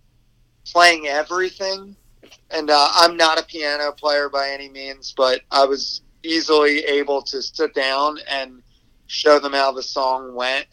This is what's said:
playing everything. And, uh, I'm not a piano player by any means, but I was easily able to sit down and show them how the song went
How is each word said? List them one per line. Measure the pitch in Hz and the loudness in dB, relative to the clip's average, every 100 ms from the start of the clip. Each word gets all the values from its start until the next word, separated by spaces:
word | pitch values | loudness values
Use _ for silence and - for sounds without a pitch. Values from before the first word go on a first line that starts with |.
| _ _ _ _ _ _ - | _ _ _ _ _ _ -2
playing | 175 175 165 151 | 4 6 4 -2
everything. | 143 156 175 185 - 190 190 196 202 _ _ _ - _ | -4 -2 -4 -4 -4 -8 -8 -12 -20 _ _ _ -20 _
And, | 160 151 | -6 2
uh, | 147 147 | 4 4
I'm | 180 170 170 | 6 4 4
not | 160 160 | 2 2
a | - | -2
piano | 165 147 147 147 | -6 -4 -4 -4
player | 143 151 147 143 | -4 -2 0 0
by | 139 139 | -4 -4
any | 139 139 | -8 -12
means, | 135 135 135 - - | -14 -16 -14 -12 0
but | 131 127 - | 0 0 0
I | 139 135 | 2 2
was | 139 - - - _ | 0 -6 -12 -16 _
easily | 165 160 156 156 147 147 | -6 -4 2 4 4 2
able | 156 143 139 139 | 0 -2 0 -4
to | - 135 | -4 -8
sit | - - 151 143 | -10 -4 -4 -2
down | 135 135 151 151 - | -2 0 -2 -4 -8
and | 139 131 127 _ _ _ _ - | -8 -8 -14 _ _ _ _ -12
show | - 151 147 | -2 4 4
them | 139 | 4
how | 139 135 | 0 0
the | 131 | -2
song | 123 139 131 131 131 | -6 -4 -2 -2 -6
went | 123 127 135 143 | -6 -4 -4 -6